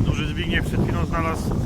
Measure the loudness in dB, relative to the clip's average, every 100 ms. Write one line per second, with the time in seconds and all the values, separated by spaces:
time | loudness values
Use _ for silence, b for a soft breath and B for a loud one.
0 | 0 0 -2 -2 0 0 0 0 0 0
1 | 0 0 0 0 0 0